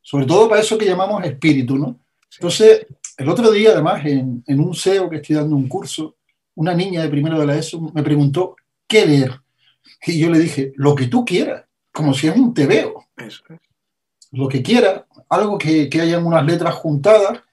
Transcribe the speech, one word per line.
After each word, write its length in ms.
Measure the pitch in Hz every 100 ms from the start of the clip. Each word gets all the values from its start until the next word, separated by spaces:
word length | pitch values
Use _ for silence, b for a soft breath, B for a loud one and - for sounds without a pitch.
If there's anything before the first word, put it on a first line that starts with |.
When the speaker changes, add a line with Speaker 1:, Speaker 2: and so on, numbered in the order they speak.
Speaker 1:
Sobre 240 | - 143 131
todo 220 | 185 226
para 140 | 214
eso 160 | 214 220
que 80 | 202
llamamos 380 | 180 196 208 175
espíritu, 520 | 123 160 135 120 135
¿no? 220 | - - _ _ _
Speaker 2:
Sí. 80 | -
Speaker 1:
Entonces, 480 | 175 170 220 220 - - - -
el 100 | 135
otro 240 | 185 226
día, 200 | 208 220
además, 340 | 175 156 202 147
en, 380 | 139 131 120 -
en 120 | 139
un 140 | 175
ceo 360 | 165 185 196 175
que 80 | 156
estoy 180 | - 151
dando 200 | 151 147
un 120 | 123
curso, 480 | 185 - - 156 _ _ _ _ -
una 180 | 160
niña 280 | 175 190 170
de 80 | 160
primero 280 | 147 156 160
de 60 | 147
la 120 | 151
eso 240 | - 165 156
me 100 | 156
preguntó, 520 | 147 147 139 165 185 - _ _ _
"¿Qué 180 | 214 175
leer?". 360 | 143 127 - _ _ b b b b -
Y 140 | 165
yo 100 | 165
le 100 | 160
dije, 340 | 165 147 135 -
"Lo 180 | 143 135
que 120 | 120
tú 180 | 240 -
quieras", 400 | 180 294 - _ _ _
como 220 | - 151
si 140 | 131 156
es 80 | 202
un 180 | 262
tebeo. 520 | - 139 - - - _ -
Speaker 2:
Eso 260 | - - _
es. 100 | 165 _ _ _ _ _ _ _
Speaker 1:
Lo 160 | 127 135
que 140 | 139
quiera, 460 | 147 240 214 - _ _ _
algo 280 | 175 208 202
que, 320 | 156 156 135
que 120 | 160
hayan 240 | 165 175 170
unas 200 | 165 147
letras 300 | 170 165 160
juntadas 640 | 165 147 196 214 202 233 _